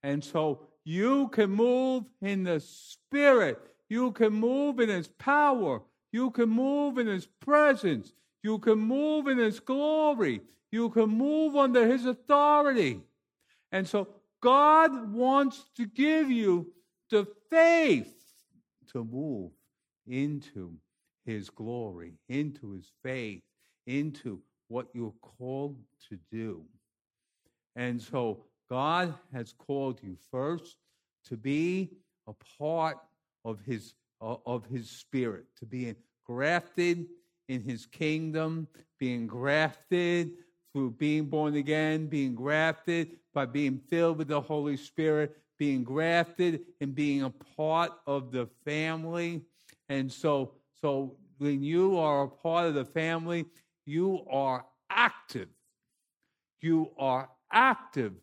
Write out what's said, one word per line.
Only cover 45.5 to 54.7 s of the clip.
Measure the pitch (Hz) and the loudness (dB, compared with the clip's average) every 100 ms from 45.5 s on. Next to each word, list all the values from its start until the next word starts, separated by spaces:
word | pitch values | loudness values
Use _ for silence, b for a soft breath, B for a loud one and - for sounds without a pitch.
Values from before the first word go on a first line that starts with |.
| _ | _
being | 147 135 | -2 0
grafted | 120 143 165 170 170 170 180 160 - _ | -2 -2 2 2 0 0 0 0 -8 _
and | 139 135 | -8 -2
being | 147 139 | 0 0
a | 135 | -4
part | - - - 156 160 170 160 - | -8 -20 -4 0 0 0 -4 -6
of | 139 127 | -6 -4
the | 127 117 _ | -6 -6 _
family. | - 147 160 160 160 170 170 165 - b b b _ | -8 -4 -4 -6 -6 -6 -6 -6 -12 b b b _
And | 139 135 | -6 -6
so, | - 160 143 131 _ _ _ | -2 0 0 -2 _ _ _
so | 151 135 135 139 - _ | -4 -2 -4 -12 -20 _
when | 143 143 | -2 -2
you | 143 170 190 185 | 0 2 2 2
are | 156 143 | 2 2
a | 139 | 0
part | - 165 170 170 | -4 -2 0 0
of | |
the | 147 123 | -2 -4
family, | 160 160 165 165 170 160 b b _ - | -4 -2 -4 -4 -6 -6 b b _ -6
you | 156 190 185 - | -2 0 -2 -4
are | 135 135 127 - | -2 0 -2 -6